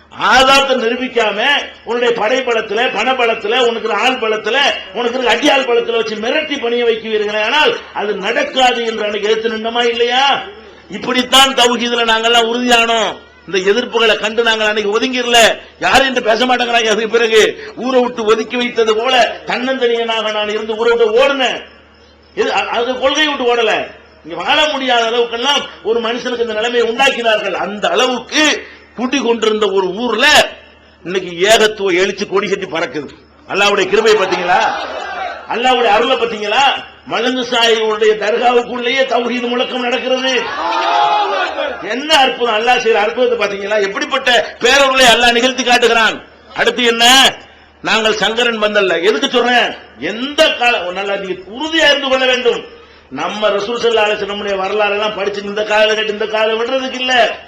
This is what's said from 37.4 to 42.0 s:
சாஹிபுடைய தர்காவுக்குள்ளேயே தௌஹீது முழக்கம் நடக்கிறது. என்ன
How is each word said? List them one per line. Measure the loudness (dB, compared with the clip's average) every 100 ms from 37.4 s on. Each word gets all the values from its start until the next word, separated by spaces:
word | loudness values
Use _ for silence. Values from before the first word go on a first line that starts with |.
சாஹிபுடைய | -2 0 2 2 0 2 2 2
தர்காவுக்குள்ளேயே | 0 2 2 2 0 -4 -2 0 0
தௌஹீது | 0 -2 -2 -2
முழக்கம் | -2 -2 -4
நடக்கிறது. | -4 -4 -2 -2 0 -2 -4 -6 -4 -2 0 2 2 0 0 -2 -4 -6 -8 -8
என்ன | -8 -6